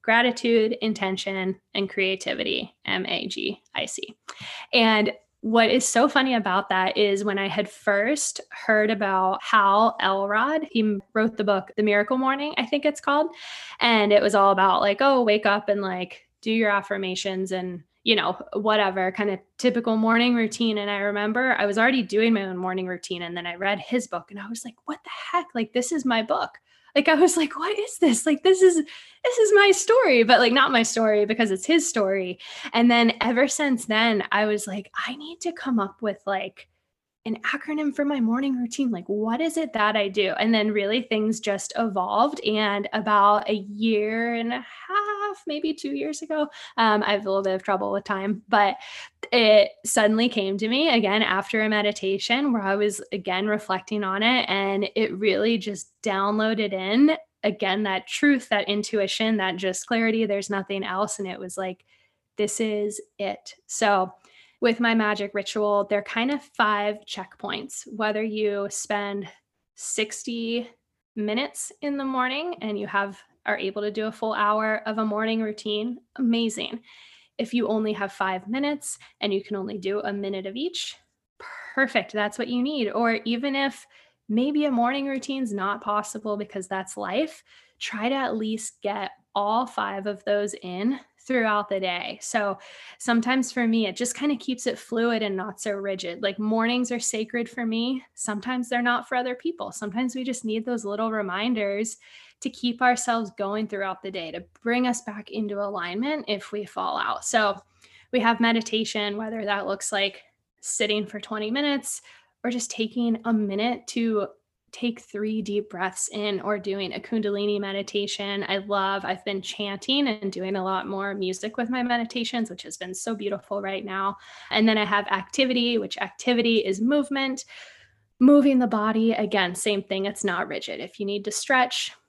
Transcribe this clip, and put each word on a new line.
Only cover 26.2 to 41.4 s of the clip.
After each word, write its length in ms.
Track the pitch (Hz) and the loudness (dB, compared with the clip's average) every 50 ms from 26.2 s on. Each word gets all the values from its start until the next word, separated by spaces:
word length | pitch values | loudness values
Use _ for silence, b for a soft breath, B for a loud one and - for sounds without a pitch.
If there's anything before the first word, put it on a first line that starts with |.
book." 360 | 220 226 - - - - - - b b b b b b b | 2 0 -2 -2 -2 -4 -8 -20 b b b b b b b
Like, 140 | 277 294 339 | 2 4 6
I 60 | 320 | 6
was 240 | 294 349 349 349 339 | 8 6 6 6 2
like, 200 | 311 294 - 285 | 0 0 -2 -4
"What 200 | 330 381 415 415 | -4 -4 -2 -4
is 180 | 415 - - - | -4 -6 0 4
this? 260 | 349 302 233 226 - | 4 6 6 4 2
Like, 160 | 320 294 - | 2 0 4
this 180 | - 370 381 370 | 6 6 8 10
is, 160 | 381 370 339 | 8 8 8
this 600 | 320 294 - - - - - - _ - 508 494 480 | 6 0 -2 -8 -20 -20 -20 -20 _ -2 0 4 4
is 140 | 440 415 403 | 6 8 8
my 160 | 403 403 403 | 8 8 8
story," 540 | 381 - - - 453 508 494 359 262 240 226 | 6 4 4 4 6 6 8 6 6 6 8
but, 160 | 202 247 - | 8 8 8
like, 120 | 247 233 | 8 6
not 200 | 240 277 262 269 | 6 4 4 6
my 100 | 269 233 | 4 4
story 420 | 226 226 - 233 226 214 214 208 208 | 2 2 2 2 4 4 4 4 4
because 260 | 208 226 226 233 208 | 2 2 2 2 2
it's 140 | 190 190 - | 2 -2 2
his 240 | - 330 330 285 - | 2 2 4 4 2
story. 500 | - 233 202 190 196 196 185 180 - B B B B B B 277 - | 0 0 0 2 0 -2 -2 -4 -8 B B B B B B -2 2
And 160 | 226 233 240 | 4 6 6
then 240 | 240 233 233 233 - - | 6 6 6 4 4 2
ever 260 | - 226 226 240 269 277 | 0 0 4 4 2 2
since 380 | - - 302 285 262 226 - | 2 0 0 0 0 0 0
then, 380 | - 214 214 226 233 220 202 - - | 0 2 2 4 4 2 2 0 0
I 140 | - 202 214 | 0 2 2
was 220 | 214 214 208 208 | 2 0 -2 -2
like, 240 | 208 190 208 196 - - - - | -6 -8 -8 -10 -8 -10 -8 -8
"I 100 | - 254 | -8 -8
need 240 | 285 294 311 339 _ | -10 -12 -14 -14 _
to 120 | - 349 | -8 -8
come 280 | 339 - - 277 254 214 | -6 -6 -4 0 0 0
up 220 | 196 196 - _ | 0 -2 -4 _
with, 180 | 233 208 202 - _ | -4 -4 -4 -4 _
like, 420 | - 196 190 190 196 _ - - _ _ _ _ _ _ _ _ _ _ _ _ | -4 -2 -2 -4 -8 _ -16 -20 _ _ _ _ _ _ _ _ _ _ _ _
an 120 | 226 220 - | -6 -6 -4
acronym 520 | - - - 294 - 302 302 302 311 294 277 | -4 -4 -4 -4 -6 -4 -4 -2 -2 -2 0
for 100 | - 285 | 0 0
my 140 | 285 294 269 | 0 2 2
morning 400 | 233 220 226 254 277 277 262 247 | 2 2 2 0 0 -2 -2 -2
routine. 320 | 247 233 - - 277 247 | -2 -4 -2 -2 -2 -2
Like, 180 | 226 233 226 - | -2 -4 -4 -4
what 320 | 202 208 214 226 233 247 | -2 -2 0 -2 0 0
is 160 | 320 330 311 | -2 -2 0
it 160 | 330 320 - | -2 -4 -2
that 240 | - 226 208 208 214 | 0 0 2 2 2
I 120 | 220 202 196 | 2 0 0
do?" 240 | 190 208 202 185 - - | 0 2 2 2 2 2
And 140 | 208 226 | 2 4
then 200 | 226 220 208 214 | 4 4 4 2
really 300 | 208 208 202 196 220 254 | 2 0 0 2 0 0
things 360 | 247 - 226 214 214 220 220 | 0 0 0 0 2 0 0
just 340 | 220 | 0